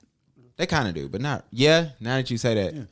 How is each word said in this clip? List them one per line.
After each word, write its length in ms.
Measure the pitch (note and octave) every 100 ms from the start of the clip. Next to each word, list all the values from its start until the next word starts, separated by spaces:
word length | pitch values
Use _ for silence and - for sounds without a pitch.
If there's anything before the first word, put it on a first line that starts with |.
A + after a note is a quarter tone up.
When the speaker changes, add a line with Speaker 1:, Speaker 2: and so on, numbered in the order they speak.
| _ _ _ _ _ -
Speaker 1:
They 100 | F3+
kinda 260 | D#3+ G#2
do, 160 | D#2+ C#2
but 120 | G2
not. 240 | C#3+ B2 -
Yeah, 380 | A2+ D3 E3 D#3+ -
now 180 | A2+ C3
that 120 | B2+
you 80 | A#2+
say 160 | B2
that. 200 | G#2+ F#2 D#3
Speaker 2:
Yeah. 60 | G#2